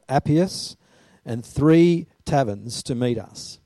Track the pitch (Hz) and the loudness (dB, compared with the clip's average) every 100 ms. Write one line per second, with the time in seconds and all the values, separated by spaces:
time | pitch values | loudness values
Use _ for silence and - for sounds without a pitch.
0 | - 135 - 156 185 - - - _ _ | -4 -2 2 2 0 -4 -14 -16 _ _
1 | _ _ - 117 - - 151 165 175 170 | _ _ -10 -10 -8 0 4 6 6 2
2 | 165 _ - 147 120 101 113 - - 120 | -4 _ -2 0 0 -4 -10 -10 -8 -4
3 | 123 110 - - - - | -2 -4 -8 -16 -20 -20